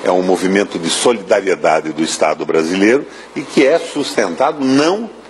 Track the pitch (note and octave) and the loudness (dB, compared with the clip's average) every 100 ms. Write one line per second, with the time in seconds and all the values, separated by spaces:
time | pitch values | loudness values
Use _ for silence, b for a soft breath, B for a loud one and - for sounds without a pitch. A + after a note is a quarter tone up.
0 | G#2 F#2 F#2 F2+ F#2 G2 G2+ F#2+ E2+ - | -2 0 2 0 2 0 0 -2 -4 0
1 | B2+ A2+ F#2 G#2 G2 E2 E2 D#2+ D#2 D#2 | 0 0 2 0 0 0 2 0 0 -4
2 | D#2 - D#2 D2+ D2+ D#2 D#2+ F#2+ G#2 C#3 | -4 0 -2 -2 -2 0 0 2 2 2
3 | D#3 B B E3+ C#3+ - C3+ E3 - D3 | 0 B B -12 -4 2 4 2 0 -6
4 | C#3 - G2 E2+ C3+ D#3 C3 C3+ D#3 G3+ | -4 -2 -2 0 -2 0 0 2 2 0
5 | A3+ - - | -4 -12 -12